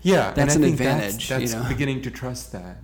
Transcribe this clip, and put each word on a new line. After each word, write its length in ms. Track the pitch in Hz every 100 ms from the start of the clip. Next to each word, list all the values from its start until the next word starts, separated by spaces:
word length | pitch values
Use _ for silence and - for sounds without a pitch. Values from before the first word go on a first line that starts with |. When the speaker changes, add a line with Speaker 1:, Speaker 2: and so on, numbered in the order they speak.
Speaker 1:
Yeah, 280 | 175 180 101
and 80 | 143
Speaker 2:
That's 160 | 139
Speaker 1:
I 40 | 151
Speaker 2:
an 60 |
Speaker 1:
think 120 | 147 -
Speaker 2:
advantage, 480 | - 151 101 110 -
Speaker 1:
that's, 0 |
that's 240 | 131 120
Speaker 2:
you 60 | 113
know? 60 | 123
Speaker 1:
beginning 320 | 123 139 131
to 80 | 120
trust 420 | - 131 117 -
that. 260 | 101 90 90